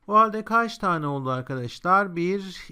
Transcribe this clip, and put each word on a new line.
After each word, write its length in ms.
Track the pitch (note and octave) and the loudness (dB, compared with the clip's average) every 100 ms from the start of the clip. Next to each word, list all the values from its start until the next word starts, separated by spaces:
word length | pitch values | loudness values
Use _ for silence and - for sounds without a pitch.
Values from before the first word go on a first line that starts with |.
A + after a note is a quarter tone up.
| - | 2
O 80 | |
halde 300 | G#3+ A3 A3 | 4 4 2
kaç 340 | G#3+ A3+ A3+ A#3 | 0 0 0 -2
tane 280 | G3 E3 D3 | -2 0 -2
oldu 240 | C#3 C3 | -2 -2
arkadaşlar? 880 | B2+ B2+ C3 A#2+ - F3 G3 G3 E3+ | -4 -4 -6 -8 -6 2 2 2 -2
Bir, 520 | F3 G3 F#3+ E3+ - | -2 -2 -6 -14 -14